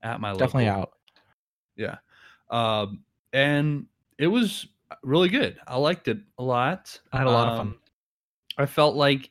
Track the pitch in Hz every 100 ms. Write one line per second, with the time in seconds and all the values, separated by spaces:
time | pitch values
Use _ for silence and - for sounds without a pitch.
0 | 113 113 107 95 127 131 113 98 - _
1 | _ _ _ _ _ _ _ - 107 -
2 | _ _ - _ _ 117 113 107 104 104
3 | _ _ _ 131 143 147 151 143 - _
4 | _ - 160 233 214 - - _ _ -
5 | 131 156 208 240 113 - - 127 147 180
6 | - 107 - - 127 123 131 185 - -
7 | _ 131 131 120 117 113 104 101 _ _
8 | _ _ _ _ _ - 143 - 151 139
9 | 143 135 -